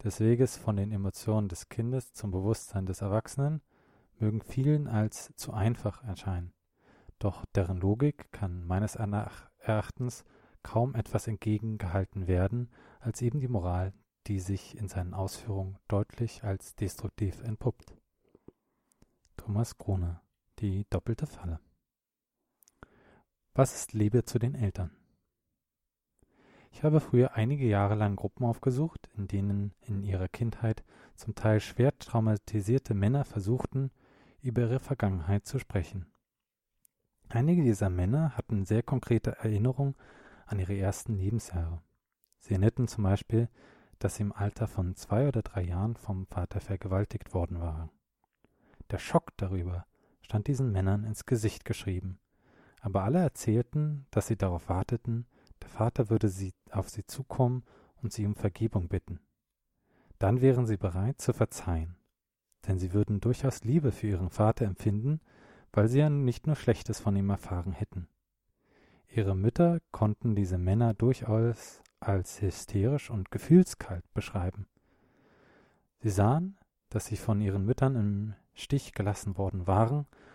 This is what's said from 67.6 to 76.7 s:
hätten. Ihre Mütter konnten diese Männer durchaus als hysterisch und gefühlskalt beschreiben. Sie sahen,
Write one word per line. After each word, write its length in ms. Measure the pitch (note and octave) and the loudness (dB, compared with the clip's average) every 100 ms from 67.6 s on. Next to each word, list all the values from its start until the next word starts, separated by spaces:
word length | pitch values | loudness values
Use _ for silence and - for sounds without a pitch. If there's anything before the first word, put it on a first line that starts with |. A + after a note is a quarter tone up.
| F#2+ | -4
hätten. 360 | F2 G#2 F2+ E2+ _ _ _ _ _ _ _ _ _ _ | -6 -6 -8 -12 _ _ _ _ _ _ _ _ _ _
Ihre 260 | A#2 G2 | -2 0
Mütter 460 | F#2+ A2 - E3+ E3+ - | 2 2 4 4 4 -4
konnten 460 | - G#2+ G#2 A#2 G#2 | 0 0 2 0 0
diese 220 | F#2+ F2+ | 0 0
Männer 360 | F#2 G#2+ A#2 | 2 4 2
durchaus 880 | G#2+ A#2+ C3 - A2 A#2 A2 - - - - | 2 2 2 0 2 2 -2 -10 -20 -20 -8
als 420 | - G2 - - | 0 0 -2 -4
hysterisch 720 | F#2+ - - G2 A2 C#3+ - | -4 -4 -4 0 2 0 -2
und 200 | G#2+ F#2 | -6 -4
gefühlskalt 720 | - - F3 F3+ - - E2+ - | -4 8 8 8 0 -8 -10 -6
beschreiben. 540 | - - F#2+ F2+ G#2 F#2+ _ _ _ _ _ _ _ _ _ _ _ _ _ | -6 -4 -2 -2 -4 -14 _ _ _ _ _ _ _ _ _ _ _ _ _
Sie 120 | A2 | 0
sahen, 460 | G2 G#2 D3 F#3 - _ | 4 4 4 0 -8 _